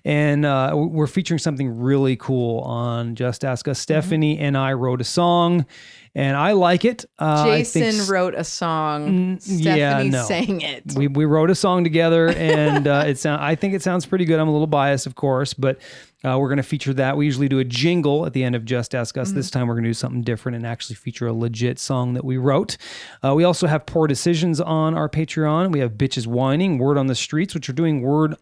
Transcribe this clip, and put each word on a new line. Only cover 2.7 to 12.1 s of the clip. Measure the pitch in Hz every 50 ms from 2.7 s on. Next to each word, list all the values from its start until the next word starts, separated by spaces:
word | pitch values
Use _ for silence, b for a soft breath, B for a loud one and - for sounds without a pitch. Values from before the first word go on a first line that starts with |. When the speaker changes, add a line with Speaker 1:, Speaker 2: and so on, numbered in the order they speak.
| 117 120 120 120 117 117 117 117 113
Speaker 1:
Just | 110 123 123 123 - -
Ask | 135 127 120 -
Us. | 147 135 -
Speaker 2:
Mm-hmm. |
Speaker 1:
Stephanie | - - 151 156 170 180 165 156 156 151 151
and | 156 147 143 139
I | 135 135 131 135
wrote | 120 127 127 127 127
a | 120
song, | - - 180 175 175 175 175 170 170 175 170 139 B B B B B B B B B B
and | 139 139 139 139
I | 139 151 190
like | 214 196 175 175 180 180 -
it. | 240 240 - - - _
Uh, | - 151 156 151 151 151
I | - - - -
think | - - 165 226
Speaker 2:
Jason | 220 220 214
Speaker 1:
s- | 196 190
Speaker 2:
wrote | 196 185 180 180 -
a | - 165
song. | - - - 180 165 160 156 156 151 151 147 147 151 190 180 185 185 185 180
Speaker 1:
Mm, | -
yeah, | 196 190 165 156 160 160
Speaker 2:
Stephanie | 151 143 143 139 135 135 135
Speaker 1:
no. | 135 127 117
Speaker 2:
sang | - 185 170 - 170 190 170
it. | 151 156 139 120 - 156 139
Speaker 1:
We, | 135 143
we | 143 139 147 156
wrote | 147 151 156 160 175
a | 190
song | - - 185 180 180 175
together, | 165 156 165 165 165